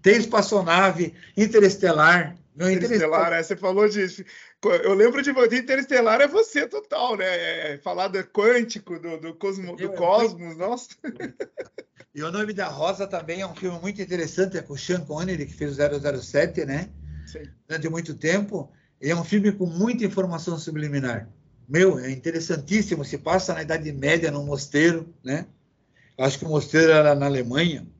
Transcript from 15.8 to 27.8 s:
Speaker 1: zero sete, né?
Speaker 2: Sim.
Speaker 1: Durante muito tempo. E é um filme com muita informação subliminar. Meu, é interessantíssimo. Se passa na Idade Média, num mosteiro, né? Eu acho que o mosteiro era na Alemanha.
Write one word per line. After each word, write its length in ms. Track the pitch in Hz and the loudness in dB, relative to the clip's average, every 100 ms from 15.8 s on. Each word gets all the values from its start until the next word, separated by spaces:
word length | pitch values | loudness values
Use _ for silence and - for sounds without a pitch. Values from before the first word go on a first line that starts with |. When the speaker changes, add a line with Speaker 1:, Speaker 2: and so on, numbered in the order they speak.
| 147 143 | 0 0
Speaker 1:
zero 220 | 143 131 | -4 -6
sete, 440 | 120 147 170 175 | -2 0 0 -2
né? 260 | 139 143 190 - - - | -4 -6 -8 -14 -16 -14
Speaker 2:
Sim. 160 | - 156 143 _ _ | -14 -16 -18 _ _
Speaker 1:
Durante 220 | 160 156 | -6 -4
muito 240 | 165 165 | -6 -8
tempo. 580 | 123 156 190 208 196 135 _ _ _ | -4 0 0 -2 -8 -10 _ _ _
E 120 | 139 | -4
é 40 | |
um 80 | 170 | -4
filme 280 | 160 208 202 | 2 2 2
com 160 | 196 175 | 0 -4
muita 380 | 170 220 240 | 0 -2 0
informação 520 | 202 196 185 165 175 165 | -2 -2 -4 -4 -6 -6
subliminar. 720 | 165 151 151 143 127 110 110 _ _ _ - | -6 -6 -4 -2 -4 -6 -10 _ _ _ -4
Meu, 300 | 151 190 139 | 4 4 4
é 100 | 127 | -6
interessantíssimo. 960 | 135 165 165 160 160 135 214 196 156 | -6 -6 -6 -4 -6 0 0 0 -4
Se 140 | 139 143 | -6 -8
passa 340 | 156 185 185 | -2 0 0
na 80 | 160 | -6
Idade 300 | 151 160 151 | -4 -4 -4
Média, 400 | 139 139 165 160 | -4 0 0 0
num 120 | 143 | -4
mosteiro, 680 | 143 143 - 147 165 165 165 _ | -6 -6 -2 4 4 2 -6 _
né? 220 | 127 147 180 _ _ _ _ _ _ - | -6 -6 -6 _ _ _ _ _ _ -2
Eu 80 | |
acho 140 | 135 - | -2 -2
que 60 | |
o 40 | 160 | -2
mosteiro 420 | 151 139 156 160 | -2 2 4 8
era 220 | 156 151 | 8 6
na 140 | 143 143 | 4 0
Alemanha. 600 | 139 120 135 170 131 | -2 -2 -2 -2 -4